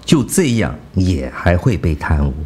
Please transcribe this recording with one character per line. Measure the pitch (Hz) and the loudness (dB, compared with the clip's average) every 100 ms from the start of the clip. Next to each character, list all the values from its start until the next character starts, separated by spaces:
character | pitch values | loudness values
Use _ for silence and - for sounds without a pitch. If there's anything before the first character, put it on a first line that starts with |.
就 | - 160 | 2 2
这 | 110 - 156 117 | 2 0 2 0
样 | 76 69 - | 0 -4 -6
也 | 98 92 90 65 | -2 0 0 -4
还 | - 90 87 | -4 0 2
会 | 135 87 | 0 0
被 | 82 | -2
贪 | 73 - 76 | -2 -2 0
污。 | 71 67 | 0 -4